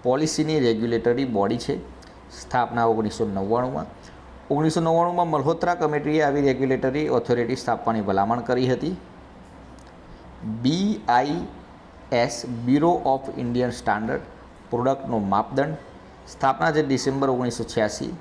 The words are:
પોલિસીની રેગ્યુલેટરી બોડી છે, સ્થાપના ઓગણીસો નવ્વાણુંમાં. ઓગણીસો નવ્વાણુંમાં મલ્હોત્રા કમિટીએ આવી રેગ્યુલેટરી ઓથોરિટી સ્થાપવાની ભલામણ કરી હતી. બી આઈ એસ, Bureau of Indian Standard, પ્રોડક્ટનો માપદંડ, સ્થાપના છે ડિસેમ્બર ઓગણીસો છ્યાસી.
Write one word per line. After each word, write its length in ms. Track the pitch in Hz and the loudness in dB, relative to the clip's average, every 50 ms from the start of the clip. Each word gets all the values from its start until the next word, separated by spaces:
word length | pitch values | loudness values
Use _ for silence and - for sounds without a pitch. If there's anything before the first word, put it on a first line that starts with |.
પોલિસીની 580 | - 123 127 143 156 151 - - 151 151 156 151 | 2 2 2 2 2 0 0 0 0 2 2 4
રેગ્યુલેટરી 640 | 127 120 113 107 113 117 117 113 113 120 120 131 139 | 4 4 2 2 0 0 0 2 2 2 2 2 0
બોડી 340 | 127 113 98 101 101 117 123 | 0 0 0 2 2 0 -2
છે, 200 | - - - 180 - - - - - - - - - - - - | -2 -4 -6 -6 -8 -14 -18 -20 -20 -20 -20 -20 -20 -20 -18 -18
સ્થાપના 440 | - - - 127 120 113 117 120 117 | -10 -2 0 0 0 0 0 2 2
ઓગણીસો 400 | 117 110 113 107 104 - - 113 | 2 2 2 0 -2 0 -2 -2
નવ્વાણુંમાં. 600 | 104 98 98 95 101 113 120 123 131 139 73 - - - - - - - - - - - - - - | -2 -2 -4 0 0 0 0 0 -2 -4 -6 -8 -8 -14 -18 -20 -20 -20 -20 -20 -20 -20 -20 -4 -2
ઓગણીસો 300 | 147 143 156 160 156 175 | 0 2 2 2 2 2
નવ્વાણુંમાં 480 | 165 160 165 170 170 175 175 175 175 165 | 2 4 4 4 2 2 2 0 0 2
મલ્હોત્રા 460 | 156 147 131 151 165 165 - 175 175 | 0 0 2 0 0 2 0 0 0
કમિટીએ 480 | 170 170 151 151 147 143 151 151 156 | 2 0 0 0 0 0 2 2 2
આવી 180 | 151 143 139 147 | 2 2 2 4
રેગ્યુલેટરી 680 | 143 139 127 120 135 131 131 120 135 131 127 147 156 143 | 2 2 2 2 2 0 2 2 0 0 0 0 0 2
ઓથોરિટી 480 | 131 120 117 - 120 120 120 113 127 | 0 0 2 2 0 0 2 -2 -2
સ્થાપવાની 440 | 123 - - 113 - - 117 113 110 | -4 -2 -4 -4 -2 0 -2 0 0
ભલામણ 400 | 98 101 95 95 98 107 117 123 | 0 2 2 2 2 2 0 -2
કરી 320 | 113 - 127 123 127 127 | 0 0 0 2 2 2
હતી. 240 | 127 - 139 160 185 - - - - - - - - - - - - - - - - - - - - - - - - - - - - - - | 0 0 -2 -6 -6 -8 -12 -18 -20 -20 -20 -20 -20 -20 -20 -20 -20 -20 -20 -20 -20 -20 -20 -20 -20 -20 -20 -20 -20 -20 -20 -20 -18 -12 -8
બી 560 | 110 107 113 120 131 160 185 196 208 214 - - - | -8 -8 -2 0 0 0 2 0 0 -2 -2 0 2
આઈ 380 | 120 123 131 143 156 170 - - - - - - - - - - - - - - | 2 2 4 2 -2 -4 -6 -10 -14 -18 -20 -20 -20 -20 -20 -20 -20 -20 -8 -2
એસ, 320 | 131 117 120 139 - - - 127 123 117 120 | 0 2 2 0 -2 -8 -8 -8 -8 -4 0
Bureau 280 | 120 135 147 156 170 175 | 2 4 4 4 4 2
of 460 | - - 135 135 131 131 - - 143 | 2 0 0 -2 -2 -4 -8 -8 -6
Indian 280 | 123 120 120 123 127 120 | -4 -2 0 0 0 0
Standard, 520 | 117 - - 113 101 104 110 113 135 - - - - - - - - - - - | -2 -4 -2 -2 -2 0 -2 -4 -4 -6 -6 -12 -20 -20 -20 -20 -20 -20 -10 -4
પ્રોડક્ટનો 480 | - 120 120 135 135 135 - - 117 110 | -4 0 2 0 0 0 -2 -4 -2 -2
માપદંડ, 580 | 101 98 98 104 110 - 139 131 143 156 156 - - - - - - - - - - - | 0 2 0 0 0 0 0 -2 0 0 -4 -10 -12 -18 -20 -20 -20 -20 -20 -20 -20 -20
સ્થાપના 440 | - - - 135 131 - 160 165 | -6 0 0 0 2 2 0 2
છે 100 | 151 156 | 2 2
ડિસેમ્બર 480 | 147 135 135 123 - 143 135 139 139 135 | 2 2 0 0 0 -2 0 0 0 0
ઓગણીસો 340 | 127 123 127 120 117 - 113 | 0 0 0 -2 -4 -6 -8
છ્યાસી. 520 | - - 117 110 104 - - - - - - | -4 0 0 0 0 -2 -6 -8 -8 -10 -12